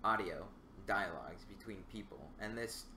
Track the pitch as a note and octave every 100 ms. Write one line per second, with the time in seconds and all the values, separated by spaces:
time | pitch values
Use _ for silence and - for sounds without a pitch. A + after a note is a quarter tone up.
0 | G#2+ A2 F#2 D2+ F#2 - - - - G2+
1 | F#2 E2 C#2+ F2 - G2+ A2+ G2 F#2 A2
2 | G2 - D2 - G#2+ A2+ A#2 - -